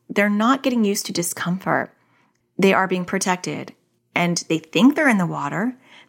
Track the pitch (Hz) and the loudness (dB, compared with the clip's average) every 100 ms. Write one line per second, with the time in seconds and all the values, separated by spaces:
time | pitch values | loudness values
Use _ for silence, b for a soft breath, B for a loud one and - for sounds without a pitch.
0 | - - 208 208 226 269 269 240 208 208 | -6 0 0 2 2 2 0 0 0 -2
1 | - 196 170 - 170 185 175 139 123 _ | -4 -6 -6 -6 -4 -4 -2 -2 -2 _
2 | _ _ _ _ _ - 190 185 190 180 | _ _ _ _ _ 0 2 4 2 -2
3 | 175 190 190 180 160 147 135 - _ _ | -2 -4 -2 -2 -4 -8 -12 -18 _ _
4 | _ - 175 170 - 160 - 165 247 285 | _ -2 0 -2 -2 -4 -2 4 4 4
5 | 294 208 165 151 143 156 240 247 B B | 2 2 0 -4 -6 -4 -4 -6 B B